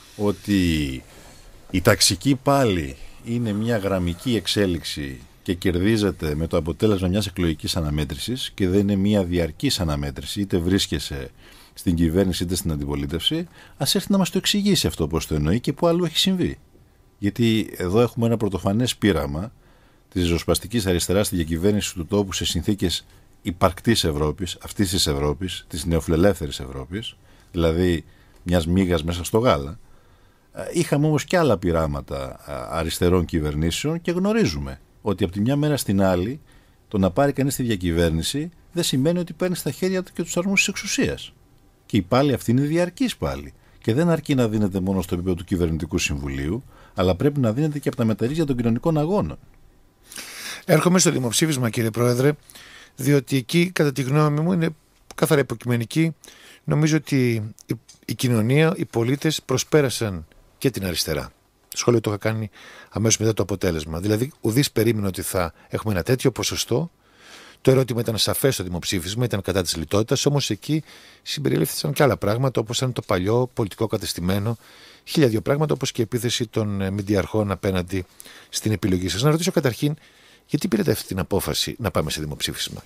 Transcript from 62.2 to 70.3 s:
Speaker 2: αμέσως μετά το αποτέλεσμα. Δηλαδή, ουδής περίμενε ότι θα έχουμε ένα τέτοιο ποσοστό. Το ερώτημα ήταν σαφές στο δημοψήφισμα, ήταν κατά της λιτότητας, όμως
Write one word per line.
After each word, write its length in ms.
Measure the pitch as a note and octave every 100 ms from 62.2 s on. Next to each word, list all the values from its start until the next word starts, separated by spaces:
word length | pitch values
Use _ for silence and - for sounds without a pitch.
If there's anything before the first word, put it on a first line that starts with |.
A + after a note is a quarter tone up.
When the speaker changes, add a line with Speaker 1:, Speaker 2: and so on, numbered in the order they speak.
| G#2+ A2 G#2+ - - - -
Speaker 2:
αμέσως 280 | G2 A2 -
μετά 140 | A2
το 100 | G#2+
αποτέλεσμα. 560 | G2 G2 F#2+ E2 D2+ D#2+
Δηλαδή, 320 | G#2 G#2+ C3 -
ουδής 300 | A2+ A#2 C#3+
περίμενε 360 | - A2 A2 G2
ότι 140 | F#2
θα 320 | - F#2+ E2+ - -
έχουμε 240 | G#2+ A2
ένα 100 | F#2
τέτοιο 280 | - B2+ C3+
ποσοστό. 600 | A2 F#2+ F2+ - B2 E3 _ _ _ - - - -
Το 100 | -
ερώτημα 280 | C3 C3 A#2
ήταν 180 | A#2 G#2+
σαφές 360 | - G2 C#3
στο 100 | B2+
δημοψήφισμα, 600 | F2+ E2+ - G2 F#2 A2 A#2+
ήταν 160 | G#2
κατά 200 | F#2+ F#2
της 140 | E2+ D#2+
λιτότητας, 500 | D#2 G2+ A2 C3+
όμως 240 | C#3+